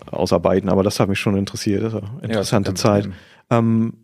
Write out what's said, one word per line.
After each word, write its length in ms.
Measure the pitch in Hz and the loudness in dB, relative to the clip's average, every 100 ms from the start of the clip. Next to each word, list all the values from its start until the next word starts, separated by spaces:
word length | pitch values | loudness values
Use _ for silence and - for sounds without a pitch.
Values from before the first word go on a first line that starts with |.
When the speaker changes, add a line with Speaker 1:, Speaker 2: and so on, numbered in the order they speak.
| - | -10
Speaker 1:
ausarbeiten, 580 | - 90 90 92 92 95 | -4 0 2 2 2 2
aber 140 | 95 | 2
das 160 | 98 - | 2 2
hat 80 | 101 | 0
mich 100 | 98 | 0
schon 160 | - 98 | 0 -2
interessiert. 460 | 98 117 - 98 | -2 -4 -4 -2
Das 100 | 110 | -2
war 100 | 107 | -6
eine 80 | 98 127 | -10 -10
Speaker 2:
Ja, 20 | 110 | -4
Speaker 1:
interessante 440 | 110 95 107 101 | -2 0 0 0
Speaker 2:
das 80 | 92 | 0
ist 40 | 113 | 2
kein 60 | 104 | 2
Speaker 1:
Zeit. 20 | |
Speaker 2:
Problem. 140 | 101 92 - - - | 0 -6 -18 -16 0
Speaker 1:
Ähm, 420 | 117 113 113 113 - | 2 4 2 0 -4